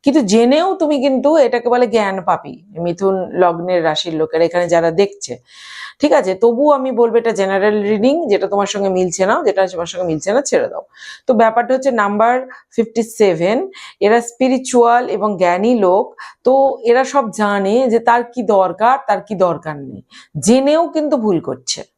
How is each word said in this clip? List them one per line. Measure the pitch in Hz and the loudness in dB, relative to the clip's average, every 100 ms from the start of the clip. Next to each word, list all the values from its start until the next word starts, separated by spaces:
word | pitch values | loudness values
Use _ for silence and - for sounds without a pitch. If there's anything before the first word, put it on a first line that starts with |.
কিন্তু | - 294 | 2 0
জেনেও | 208 220 240 294 370 381 | 2 2 4 2 0 -2
তুমি | 311 294 | -2 0
কিন্তু, | 277 262 277 320 | 0 0 2 4
এটাকে | 247 240 240 | 2 0 0
বলে | 247 240 | 0 2
জ্ঞান | 220 202 190 | 0 -2 -4
পাপী | 180 165 147 - _ 160 | -2 -4 -4 -18 _ -8
মিথুন | 175 175 196 190 180 | -6 -2 -2 -2 -4
লগ্নের | - 180 170 175 180 | 0 0 0 -2 0
রাশির | 160 151 175 | 0 -2 -4
লোকেরা, | 160 156 160 | -4 -2 0
এখানে | 170 180 175 | 0 0 0
যারা | 170 165 | 2 2
দেখছে, | 165 202 - - 120 _ - - - - - | 0 -2 -2 -14 -16 _ -20 -20 -18 -20 -4
ঠিক | 294 | 2
আছে? | 302 190 185 | 2 2 2
তবুও | 226 233 294 | 0 2 2
আমি | 277 262 | 2 0
বলবো | 233 233 226 | 0 2 2
এটা | 226 | 0
জেনারেল | 190 190 196 208 214 | -2 0 2 2 0
রিডিং, | 202 214 240 311 311 | 0 0 2 0 0
যেটা | 196 196 | 0 0
তোমার | 202 196 | -2 -2
সঙ্গে | 208 196 | -2 -2
মিলছে | 185 185 165 190 | 0 -2 0 0
না, | 269 277 | 0 0
যেটা | 196 190 | 0 -2
তোমার | 180 165 | -4 -10
সঙ্গে | 175 180 | -6 -4
মিলছে | 156 185 | -4 -2
না, | 226 | -2
ছেড়ে | - 180 117 | 0 -2 -2
দাও। | - - _ - - - | -8 -14 _ -20 -14 -2
তো | |
ব্যাপারটা | 226 226 226 233 | 2 2 2 0
হচ্ছে | 262 269 | 0 0
নাম্বার | 240 202 208 226 254 262 - _ - | 0 -2 0 0 0 -4 -18 _ -6
ফিফটি | 226 226 | -4 -4
সেভেন, | 226 - 208 165 170 233 381 - - - | -6 0 0 2 0 -2 -4 -12 -20 -2
এরা | 202 233 | 2 2
স্পিরিচুয়াল | 233 - 262 262 262 247 233 240 247 | 0 -2 0 0 0 2 4 2 0
এবং | 202 208 196 | -4 -4 0
জ্ঞানী | 175 180 214 247 | 0 2 0 2
লোক, | 190 190 247 - - _ | 2 2 -2 -10 -20 _
তো | - 269 269 262 | 0 2 2 0
এরা | 233 240 | 0 2
সব | 262 277 226 | 2 -2 -2
জানে | 175 208 202 196 226 262 | -2 -2 0 0 0 2
যে | 226 | 2
তার | 233 233 | 2 0
কি | 240 - | 0 -6
দরকার, | 208 202 185 175 220 269 - | 0 2 2 0 0 0 0
তার | 202 196 | -4 -4
কি | 190 | -2
দরকার | 180 160 156 147 | 0 0 -8 -12
নেই, | 135 - _ - - 156 | -14 -18 _ -20 -14 -4
জেনেও | 135 254 269 311 339 | 2 4 4 0 0
কিন্তু | 320 302 277 | -2 -2 -2
ভুল | 214 170 | 0 -2
করছে। | - 127 - - - | -4 -10 -8 -10 -12